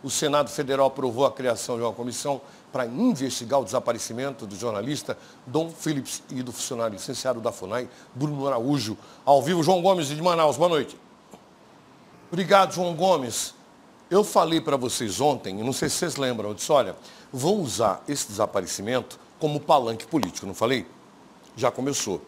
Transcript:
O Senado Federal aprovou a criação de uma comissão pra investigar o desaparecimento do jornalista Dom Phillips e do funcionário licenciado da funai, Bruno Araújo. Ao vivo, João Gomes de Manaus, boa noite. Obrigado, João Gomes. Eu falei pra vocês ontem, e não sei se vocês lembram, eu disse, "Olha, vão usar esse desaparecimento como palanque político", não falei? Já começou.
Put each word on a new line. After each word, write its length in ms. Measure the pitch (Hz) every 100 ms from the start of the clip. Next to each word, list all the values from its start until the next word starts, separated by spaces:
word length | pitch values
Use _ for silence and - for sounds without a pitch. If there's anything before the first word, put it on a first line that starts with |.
O 80 | 139
Senado 400 | - 151 147 139
Federal 380 | - 135 135 135
aprovou 360 | 135 131 113
a 80 | 135
criação 440 | - 127 113 - 117
de 60 |
uma 120 | 117
comissão 480 | 104 123 110 143 135 - - -
pra 140 | 127
investigar 720 | 120 127 254 165 131 - 117 139
o 60 |
desaparecimento 840 | 117 120 117 113 - 117 135 131 107
do 80 |
jornalista 600 | 98 117 104 117 143 - - - - -
Dom 240 | 135 165
Phillips 520 | 165 160 147 - - -
e 140 | 135
do 100 | 123
funcionário 400 | 110 - 120 113
licenciado 480 | 98 - 123 131 113
da 100 | 113
funai, 380 | - 92 120 123 - -
Bruno 320 | 123 147 143 139
Araújo. 520 | 123 123 147 110 101 - -
Ao 160 | - 139
vivo, 220 | 131 180
João 180 | 156 185
Gomes 280 | 180 185 139
de 120 | 151
Manaus, 380 | 175 170 156 127
boa 100 | 175
noite. 300 | 160 123 - - - _ - - - - - - - - - -
Obrigado, 440 | 170 170 196 180
João 200 | 151 175
Gomes. 600 | 160 190 165 123 - - - - - - - -
Eu 120 | 185
falei 380 | 208 208 165 165
pra 160 | 151 139
vocês 420 | 120 - 117 90
ontem, 400 | 143 123 101 95
e 20 |
não 80 | 120
sei 160 | 131 151
se 80 | -
vocês 200 | 175 135
lembram, 340 | 131 117 104
eu 40 |
disse, 160 | 104 -
"Olha, 240 | 147 101 - - - -
vão 220 | 131 147
usar 480 | 214 143 92 110 92 -
esse 220 | 143 -
desaparecimento 920 | 104 104 104 87 - 101 123 113 - - -
como 180 | 156 147
palanque 480 | - 151 117 113 -
político", 400 | 160 98 - 98
não 80 |
falei? 320 | 92 113 131 - - - - - - - 113
Já 140 | 120
começou. 500 | - 131 135 - 90